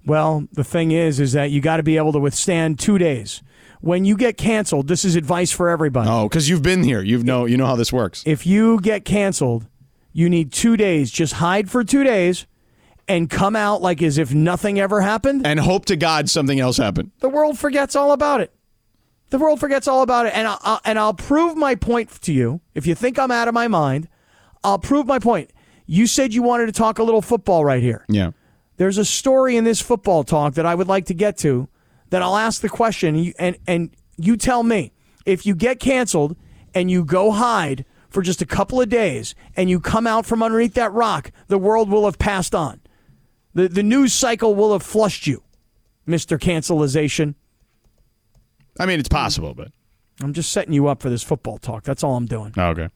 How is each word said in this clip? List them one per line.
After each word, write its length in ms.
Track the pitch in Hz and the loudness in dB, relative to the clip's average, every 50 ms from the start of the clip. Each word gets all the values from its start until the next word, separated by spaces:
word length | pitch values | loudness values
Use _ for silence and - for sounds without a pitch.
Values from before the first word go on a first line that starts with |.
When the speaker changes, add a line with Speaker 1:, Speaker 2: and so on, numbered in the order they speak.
| _ | _
Speaker 1:
Well, 420 | 147 151 156 156 156 160 151 147 - | 0 0 2 2 0 0 -2 -4 -6
the 120 | - - 131 | -6 -6 -6
thing 260 | - - 175 165 160 | -2 -2 0 0 2
is, 280 | 160 165 170 160 143 127 | 2 2 2 0 0 0
is 120 | 143 135 | 0 0
that 180 | 120 147 143 143 | 0 0 0 0
you 100 | 143 143 | -2 0
gotta 220 | 131 160 160 160 | 0 2 0 0
be 140 | 151 151 156 | 2 2 2
able 160 | 160 156 156 | 2 2 2
to 60 | 147 147 | 0 2
withstand 600 | 139 143 - - - - 180 165 160 160 156 123 | 0 0 -2 -2 -2 0 0 0 0 0 -2 -2
two 200 | - - 208 190 | 0 2 2 2
days. 440 | 175 165 139 120 104 101 - - - - _ _ - - - - | 2 2 0 -2 -6 -12 -14 -16 -18 -20 _ _ -20 -20 -20 -8
When 240 | - 160 175 180 190 | -4 -2 0 2 2
you 120 | 196 214 | 2 2
get 200 | 196 254 233 208 | 2 2 0 0
canceled, 520 | - - 202 226 214 202 - - 143 139 143 | 0 -2 0 0 0 0 0 -2 -2 0 0
this 160 | 180 - - | -2 0 0
is 120 | 190 165 | 2 0
advice 340 | 175 156 131 175 175 180 170 | 0 0 0 -2 0 0 -2
for 180 | - - 180 175 | -2 0 0 0
everybody. 380 | 170 156 160 151 127 123 113 110 | 2 2 0 0 0 0 0 2
Speaker 2:
Oh, 180 | 113 117 107 107 | 2 0 0 0
'cause 200 | - 160 151 143 | 0 0 0 2
you've 140 | 180 165 | 0 2
been 200 | 135 175 185 185 | 2 0 2 2
here. 180 | 160 123 131 107 | 2 2 0 0
You've 220 | 95 101 117 123 120 | 0 0 0 0 2
know, 220 | 123 131 123 120 | 0 0 0 0
you 100 | 117 120 | 0 2
know 100 | 127 135 | 2 2
how 100 | 127 131 | 0 0
this 160 | 117 117 - | 0 0 0
works. 300 | - 127 113 90 - - - | 0 -2 -2 -2 -6 -6 -2
Speaker 1:
If 200 | 151 156 - - | -2 -2 -2 0
you 320 | 170 190 208 220 226 226 220 | 0 2 4 4 4 2 2
get 240 | 175 214 214 202 208 | 2 0 -2 -2 -2
canceled, 600 | - 175 208 202 196 180 - 151 127 117 117 110 - _ _ - _ _ _ _ _ | -2 0 0 0 0 -2 -2 -2 -2 -2 -4 -6 -10 _ _ -20 _ _ _ _ _
you 160 | _ 151 170 175 | _ 0 2 2
need 240 | 180 170 160 131 | 2 0 0 -2
two 240 | - - - 233 226 | -4 0 2 2 4
days. 340 | 220 214 196 175 156 139 117 | 4 2 2 2 0 0 -2
Just 240 | - - 165 143 - | -2 -2 -2 -2 -2
hide 360 | - 165 170 185 202 220 185 | -2 0 0 0 0 -2 -2
for 120 | - 247 | -2 -2
two 220 | 240 - - 277 277 | 0 2 2 2 4
days 420 | 269 233 196 175 175 185 - - _ _ _ _ _ _ _ _ _ _ _ _ - | 4 2 2 2 0 0 -2 -6 _ _ _ _ _ _ _ _ _ _ _ _ -2
and 220 | 196 175 170 143 | 0 0 0 -2
come 260 | - - 196 196 220 | 0 0 0 0 0
out 240 | 220 208 208 208 185 | 0 0 0 -2 0
like 220 | 175 185 180 143 | 0 -2 0 2
as 160 | 175 160 139 147 | 0 0 2 0
if 160 | 160 117 135 | 0 2 2
nothing 440 | 151 156 170 180 180 - 208 202 202 | 2 2 2 0 0 -2 -2 0 0
ever 220 | 196 196 202 208 | 0 2 2 2
happened. 460 | 190 196 214 226 - 269 277 277 262 | 2 2 0 0 0 0 0 0 0
Speaker 2:
And 120 | - 254 202 | 0 0 2
hope 260 | - 175 185 202 - | 2 2 0 0 0
to 100 | - 196 | -2 -2
God 320 | 156 165 165 160 151 151 - | 0 2 0 0 0 0 0
something 320 | - 165 143 135 139 135 | 0 0 0 0 0 2
else 160 | 127 127 120 | 0 0 0
happened. 340 | 135 127 104 87 85 - - _ _ | 0 0 0 -2 -4 -6 -8 _ _
Speaker 1:
The 80 | - 262 | -4 -2
world 280 | 269 294 302 302 294 214 | 2 2 2 0 0 -2
forgets 380 | - 294 262 285 277 269 - | -4 -2 0 0 -2 0 0
all 160 | 277 285 285 | 0 2 2
about 280 | 294 269 294 294 285 247 | 2 2 2 0 0 0
it. 100 | 180 - _ _ _ _ _ _ _ _ _ _ _ _ _ _ _ _ | -2 -4 _ _ _ _ _ _ _ _ _ _ _ _ _ _ _ _
The 80 | - 262 | -2 2
world 220 | 302 311 302 262 | 2 2 2 2
forgets 280 | 294 285 277 269 - 285 | 0 -2 -2 0 0 2
all 140 | 262 262 | 2 2
about 240 | 262 240 247 240 233 | 2 2 2 0 0
it. 60 | 220 - | 0 -2
And 100 | 208 220 | -2 -2
I, 120 | 220 202 - | -2 -4 -4
I, 160 | - - 220 - _ | -2 -2 -2 -2 _
and 140 | 262 214 220 | -2 0 2
I'll 160 | 214 214 208 | 0 0 -2
prove 420 | - - - 277 302 339 339 320 | -4 -2 0 2 2 2 2 0
my 180 | 320 302 277 254 | 0 0 0 0
point 360 | 190 - - 233 233 226 - - - | -2 0 -2 0 -2 -2 -4 -12 -10
to 100 | - - | -6 -2
you. 280 | 156 131 123 117 135 175 _ _ _ | 0 2 2 0 -2 -6 _ _ _
If 120 | 151 131 | -4 -2
you 80 | 165 165 | -2 -2
think 240 | - 226 254 247 - | 0 -2 -2 0 0
I'm 120 | 269 262 | 0 0
out 180 | 247 233 233 233 | 0 0 0 0
of 60 | 233 | 0
my 120 | 233 233 233 | 0 0 2
mind, 400 | 214 170 151 139 131 147 160 - _ _ _ _ _ _ _ _ _ _ | 2 2 2 0 0 -2 -6 -10 _ _ _ _ _ _ _ _ _ _
I'll 160 | - 196 196 190 | -2 0 0 0
prove 280 | - - 269 294 285 | 0 0 0 0 2
my 120 | 233 277 254 | 0 -2 0
point. 320 | 196 233 226 175 139 _ _ _ _ _ _ _ _ | 2 0 0 0 -2 _ _ _ _ _ _ _ _
You 200 | - 151 180 233 | -2 2 2 2
said 280 | 220 - - 269 262 214 | 2 2 0 0 0 0
you 80 | 240 | 0
wanted 240 | 240 240 240 240 233 | 0 2 2 0 0
to 60 | 226 | -2
talk 260 | 208 - 226 220 220 - | 0 0 0 0 2 0
a 40 | |
little 200 | 226 226 226 220 | 0 2 2 2
football 420 | - - 240 220 - - 185 165 151 | 2 0 -2 -2 0 2 2 2 4
right 180 | 143 135 127 | 2 2 2
here. 220 | 120 123 113 - - - | 2 0 -2 -4 -2 0
Speaker 2:
Yeah. 240 | 104 104 95 85 - _ _ _ _ _ _ _ _ | 0 0 0 0 -4 _ _ _ _ _ _ _ _
Speaker 1:
There's 220 | - 180 190 196 202 | -2 0 0 2 0
a 60 | 208 | -2
story 520 | - - - - 269 262 262 262 262 247 | -2 -2 -2 0 2 4 4 4 2 2
in 80 | 233 226 | 2 2
this 160 | 226 226 - | 2 0 0
football 420 | - - 247 - _ 202 185 160 | 0 -2 -2 0 _ 2 2 2
talk 320 | 135 - 175 151 147 147 131 | 2 2 0 0 0 0 0
that 120 | 160 160 | 0 0
I 80 | 170 170 | 0 0
would 120 | 170 190 180 | 0 0 0
like 180 | 196 196 165 | 0 -2 0
to 80 | - 185 | -4 -4
get 240 | 165 208 208 202 - | -2 -2 -2 -2 0
to 300 | - 151 135 123 131 - _ _ _ _ _ _ _ _ | -2 0 0 0 -2 -6 _ _ _ _ _ _ _ _
that 120 | - 185 | -2 -2
I'll 140 | 180 180 190 | 0 0 0
ask 240 | 208 220 226 214 - | 0 0 0 -2 -2
the 80 | - 208 | -6 -6
question, 460 | - - 233 226 196 - - 165 151 | -2 0 0 0 0 0 -2 0 0
and 100 | 156 170 | 0 -2
you, 80 | 175 - - | -2 -4 -4
and, 180 | 175 180 180 - - - | -4 -4 -4 -4 -4 -4
and 220 | 180 170 170 165 _ _ _ _ _ | -2 -2 -2 -6 _ _ _ _ _
you 200 | - 160 196 233 | -4 0 0 0
tell 280 | 214 - 262 247 240 233 | 0 0 0 0 0 2
me. 280 | 233 226 202 139 - _ _ _ _ _ _ - | 0 0 0 -2 -6 _ _ _ _ _ _ -2
If 200 | - 190 180 - | -2 -2 0 0
you 80 | 202 196 | -2 -2
get 240 | 165 214 240 262 247 | 0 0 -2 -2 0
canceled 560 | - 254 269 254 247 196 - 170 147 147 175 - - - - - - - _ | 0 0 0 0 0 0 0 0 0 -2 -4 -8 -16 -20 -20 -20 -20 -6 _
and 160 | 190 180 180 | -2 0 2
you 140 | 180 180 175 | 0 0 0
go 260 | 139 165 185 196 214 | 2 0 2 2 2
hide 540 | 208 202 240 240 233 202 170 147 135 131 131 _ _ _ _ _ | 2 2 0 0 0 0 -2 -2 -6 -8 -10 _ _ _ _ _
for 120 | - 196 | -4 -4
just 220 | 185 175 180 - | -2 -2 -2 -4
a 40 | 175 | -4
couple 340 | - - - 196 - 247 254 | -4 -2 -2 -2 0 0 0
of 80 | 247 214 | 0 2
days 480 | 233 233 220 180 131 117 110 - - - - - - | 2 0 0 0 -2 -4 -10 -12 -16 -16 -20 -12 -4
and 140 | - 185 185 | -2 0 0
you 80 | 180 175 | 0 0
come 300 | - - - 226 233 233 | 0 0 -2 0 0 0
out 180 | 220 226 226 | 0 -2 -2
from 160 | - 233 220 | -2 -2 0
underneath 320 | 226 226 220 226 233 233 - | 0 0 2 2 0 0 0
that 180 | 247 233 214 | -2 -2 0
rock, 380 | 190 226 233 220 294 147 - - - _ _ | 0 0 0 0 0 -4 -6 -10 -20 _ _
the 100 | _ 196 196 | _ -2 0
world 300 | 185 202 214 226 226 196 | 2 2 2 2 2 2
will 160 | 196 214 208 | 2 2 2
have 120 | 208 170 - | 2 0 0
passed 340 | - 214 202 190 175 - | -2 -2 0 -2 -4 -2
on. 280 | - 190 160 127 101 - _ _ _ _ _ _ _ _ _ _ _ _ _ _ _ | -2 -2 -2 -4 -8 -12 _ _ _ _ _ _ _ _ _ _ _ _ _ _ _
The, 140 | 165 185 185 | 0 0 0
the 160 | 170 196 208 | 0 0 2
news 280 | 208 233 277 277 247 | 2 4 4 4 2
cycle 440 | - - - 240 233 214 - 226 208 | 2 0 0 0 0 0 0 0 2
will 160 | 196 208 214 | 4 2 2
have 100 | 208 185 | 2 0
flushed 460 | - - - 214 220 196 - - - 151 | -2 -2 0 2 2 2 0 -2 -4 -4
you, 160 | 131 - _ _ _ _ _ _ _ _ _ _ _ _ _ | -4 -4 _ _ _ _ _ _ _ _ _ _ _ _ _
Mister 320 | - 165 160 - - 170 | -4 -4 -4 -2 -2 -4
Cancelization. 960 | 147 - 180 175 160 147 - 175 151 151 139 131 156 151 143 - - 156 147 147 _ _ _ _ _ _ _ _ _ _ _ _ _ _ _ _ _ _ _ _ _ _ _ _ _ _ _ _ - | -2 0 -2 -2 -2 -2 -2 0 0 0 0 0 0 0 0 0 -2 -2 -2 -4 _ _ _ _ _ _ _ _ _ _ _ _ _ _ _ _ _ _ _ _ _ _ _ _ _ _ _ _ -4
Speaker 2:
I 80 | 180 | -2
mean, 120 | 185 185 160 | -2 0 -2
it's 100 | 131 - | 0 0
possible, 460 | - 151 131 107 - - 85 73 62 | 0 0 0 -2 -4 -4 -6 -8 -12
but 140 | 60 - - _ _ _ _ _ _ _ _ _ _ | -14 -16 -18 _ _ _ _ _ _ _ _ _ _
Speaker 1:
I'm 100 | 135 143 | -8 -8
just 180 | 143 160 156 - | -6 -6 -6 -4
setting 200 | - 208 185 - | -4 -4 -4 0
you 160 | 160 143 139 143 | 0 2 2 2
up 140 | 139 - | 0 -2
for 80 | - 131 | -4 -6
this 120 | 120 113 | -4 -4
football 360 | - - 156 135 _ - 107 107 | -4 -4 -6 -6 _ -12 -12 -10
talk. 260 | - - 110 - - | -6 -6 -6 -4 -4
That's 180 | - 139 - | -6 -6 -4
all 140 | - 143 131 | -2 -2 -2
I'm 100 | 123 120 | -2 -4
doing. 260 | 113 117 113 107 107 113 | -4 -6 -8 -10 -8 -4
Speaker 2:
Oh, 120 | 101 90 87 | -2 -2 0
okay. 180 | 82 82 80 82 _ | -2 -2 -6 -10 _